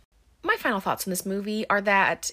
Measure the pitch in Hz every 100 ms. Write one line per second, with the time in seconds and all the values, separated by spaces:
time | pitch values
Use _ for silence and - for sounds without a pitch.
0 | _ _ _ _ - 453 311 202 180 139
1 | - 180 196 196 202 214 - 202 202 196
2 | 160 165 -